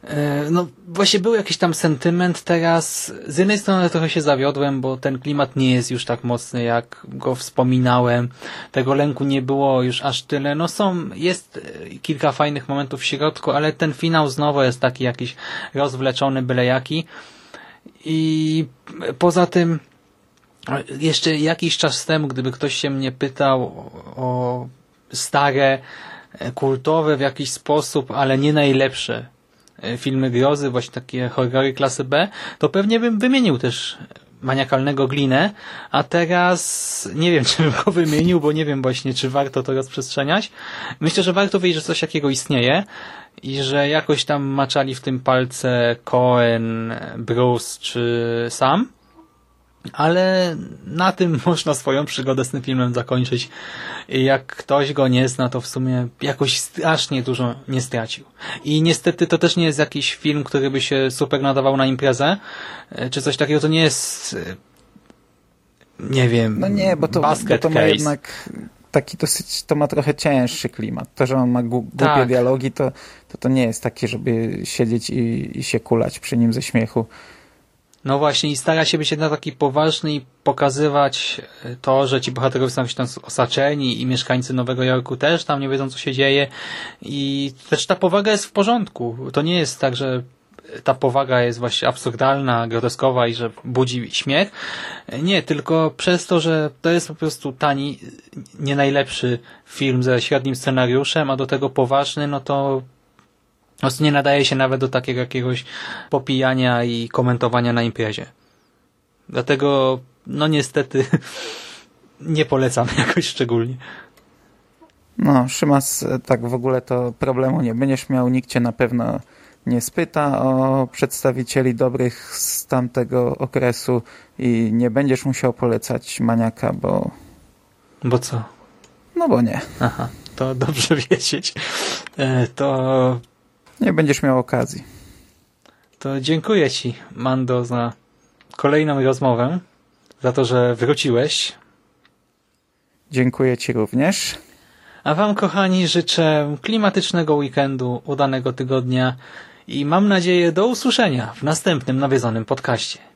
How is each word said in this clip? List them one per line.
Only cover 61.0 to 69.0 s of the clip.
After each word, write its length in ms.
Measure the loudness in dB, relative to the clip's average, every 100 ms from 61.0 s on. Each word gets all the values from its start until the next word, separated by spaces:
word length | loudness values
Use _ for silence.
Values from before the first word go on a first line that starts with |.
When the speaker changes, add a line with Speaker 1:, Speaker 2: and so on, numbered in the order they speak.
| 0
Speaker 1:
super 320 | 0 0 0
nadawał 340 | 2 2 2 2
na 100 | 2
imprezę, 500 | 4 4 4 2 0 -4 -14 -14 -16 -14
e, 200 | -8 -6
czy 120 | -2
coś 140 | -2 0
takiego. 240 | 2 2
To 80 | 4
nie 140 | 4
jest, 540 | 4 2 -6 -8 -8 -8 -8
e, 60 | -12 _ _ _ -20 _ -20 _ _ _ _ _ _ _ -14 -2
nie 180 | 2 4
wiem, 320 | 4 2 0
Speaker 2:
No 80 | 0
nie, 280 | 2 2 2
bo 120 | 2
to, 120 | 2
Speaker 1:
Basket 420 | 2 2 2 2
Speaker 2:
bo 60 | 4
to 60 |
ma 60 | 4
Speaker 1:
Case. 80 | 4
Speaker 2:
jednak 580 | 4 0 -2 -8 -16 -14 -14 -16 _ _
taki 260 | 0